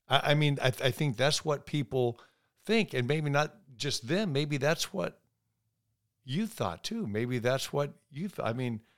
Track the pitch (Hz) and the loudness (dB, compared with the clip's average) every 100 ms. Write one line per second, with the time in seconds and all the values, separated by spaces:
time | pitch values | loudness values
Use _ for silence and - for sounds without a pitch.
0 | _ 131 151 147 147 139 127 - 131 - | _ 2 4 4 4 4 0 2 -2 0
1 | 151 107 135 143 156 139 - 151 131 131 | -2 2 2 2 0 -4 -2 -4 -2 0
2 | 120 117 - _ _ _ - 220 196 131 | 0 -2 -16 _ _ _ 0 0 2 -2
3 | 120 156 147 143 151 - - 117 143 - | 0 0 2 2 0 -4 -20 -6 -4 -4
4 | 117 175 214 139 151 143 143 165 - 190 | -2 0 2 0 0 0 0 0 -4 -4
5 | - - _ _ _ _ _ _ _ _ | -6 -6 _ _ _ _ _ _ _ _
6 | _ _ 127 143 220 - 104 85 - 226 | _ _ -6 -4 -4 -2 -4 -4 -6 -6
7 | 127 104 123 123 117 131 - 143 143 - | -4 -2 -2 0 2 0 -2 -2 -4 -6
8 | _ 139 196 - 113 120 123 110 - | _ -10 -10 -4 -4 -2 -2 -4 -8